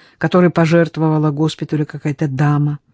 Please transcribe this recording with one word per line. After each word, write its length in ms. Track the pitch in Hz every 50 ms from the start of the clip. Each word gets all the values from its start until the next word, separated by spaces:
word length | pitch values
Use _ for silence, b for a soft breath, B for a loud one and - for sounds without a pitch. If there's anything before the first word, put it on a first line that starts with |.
| b b b b
который 320 | - 160 - 185 180 175
пожертвовала 800 | - 175 170 156 170 170 170 165 - 156 160 160 156 151 151 156
госпиталю 560 | 143 143 156 156 - - 160 - 156 151 156
какая-то 420 | - - 143 - - 143 - 160 143
дама, 520 | 131 131 151 147 147 143 147 147 147 143 _ _